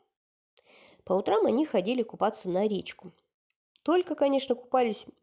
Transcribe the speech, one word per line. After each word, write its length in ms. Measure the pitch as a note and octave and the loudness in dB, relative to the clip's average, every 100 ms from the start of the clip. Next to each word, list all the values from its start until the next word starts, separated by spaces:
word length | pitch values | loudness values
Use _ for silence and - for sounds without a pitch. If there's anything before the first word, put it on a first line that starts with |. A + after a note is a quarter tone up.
| _ _ _ _ _ - _ - - _ | _ _ _ _ _ -20 _ -20 -20 _
По 100 | - | -2
утрам 320 | F#3 - G#4 D4+ | 0 2 2 4
они 180 | A#3 | 2
ходили 380 | D#4 G#3 F#3+ B3+ | 2 0 0 -2
купаться 460 | A3 - G#3 - F#3 | -4 -2 -2 -2 -4
на 180 | F3+ G#3+ | 0 0
речку. 460 | F#3+ E3+ - F3+ _ _ _ _ _ _ _ | -2 -6 -16 -20 _ _ _ _ _ _ _
Только, 320 | - F4+ F4+ | 0 0 0
конечно, 400 | D4+ C#4 C#4 C4+ | 0 2 2 0
купались, 520 | A#3+ - C4 A#3 G#3 - _ | -4 0 0 2 -2 -10 _